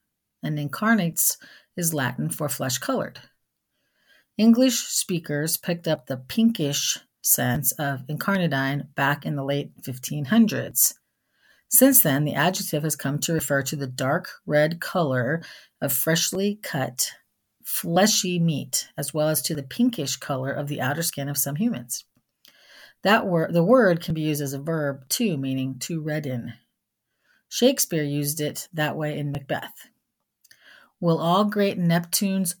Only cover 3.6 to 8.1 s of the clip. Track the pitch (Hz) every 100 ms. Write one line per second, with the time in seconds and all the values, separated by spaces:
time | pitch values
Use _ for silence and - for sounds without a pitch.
3.6 | _ _ _ _ _ _ _ - 220 233
4.6 | 262 240 - - - 175 165 147 160 -
5.6 | - 170 165 156 - 131 - - 226 226
6.6 | 143 143 - - _ _ - - 123 123
7.6 | 139 - 143 135 131